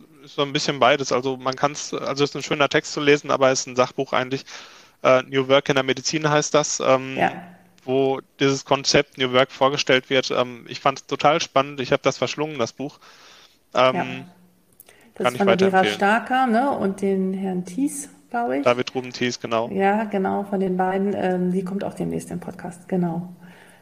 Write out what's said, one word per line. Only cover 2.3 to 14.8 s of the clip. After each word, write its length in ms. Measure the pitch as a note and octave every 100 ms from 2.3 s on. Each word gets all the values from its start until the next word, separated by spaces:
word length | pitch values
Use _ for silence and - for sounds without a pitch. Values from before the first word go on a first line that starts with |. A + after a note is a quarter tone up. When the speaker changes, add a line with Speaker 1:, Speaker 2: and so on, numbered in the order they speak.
| D3
Speaker 1:
ein 60 |
schöner 260 | - D#3 C#3
Text 240 | D#3 -
zu 80 | D#3
lesen, 300 | C#3+ D3 C#3
aber 200 | C3 C3
es 100 | C3
ist 60 | C3+
ein 100 | B2
Sachbuch 360 | B2 - C3+
eigentlich. 300 | A#2 B2+ C3+ - - - - - _
Äh, 200 | C3+ C3
New 240 | C3 C3+ C3
Work 200 | C#3 -
in 60 |
der 100 | C#3
Medizin 440 | C3 C3 - D#3 D#3
heißt 240 | D3+ -
das, 260 | D3 C#3+ -
ähm, 360 | - C3 C3 C3
Speaker 2:
Ja. 140 | - - - - _ _
Speaker 1:
wo 360 | C3 C3+ C3+ C3 - -
dieses 260 | C#3 C3+
Konzept 540 | - C#3 C3 D3 - -
New 140 | B2+
Work 180 | B2 C3+
vorgestellt 580 | - C3+ D3 - B2+ -
wird. 200 | C3 -
Ähm, 340 | - B2 A#2+ -
ich 120 | B2+
fand's 260 | C#3 C3+ -
total 340 | C#3 C#3+ E3
spannend. 400 | - C#3 C#3+ C#3
Ich 120 | A#2+
hab 100 | C#3+
das 140 | C#3 -
verschlungen, 400 | B2+ - D3+ D3
das 140 | A2+
Buch. 260 | - C#3+ - - - - - - _ _
Ähm, 200 | A#2 C3
Speaker 2:
Ja. 100 | F3 B2+ B2+ - - _ _ _ -